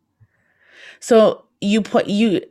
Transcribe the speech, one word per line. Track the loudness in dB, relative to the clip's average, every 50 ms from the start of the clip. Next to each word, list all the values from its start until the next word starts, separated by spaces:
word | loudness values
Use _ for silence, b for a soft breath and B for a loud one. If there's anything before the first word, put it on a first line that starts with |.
| _ _ _ _ _ b b b b b b b b b b b b b b b
so | -4 2 2 4 4 2 0 -4 _ _ _ _
you | -4 -2 -2 -2
put, | -2 -2 -2 -4 -2
you, | -2 -2 -2 0 0 -2 -2 -6 -8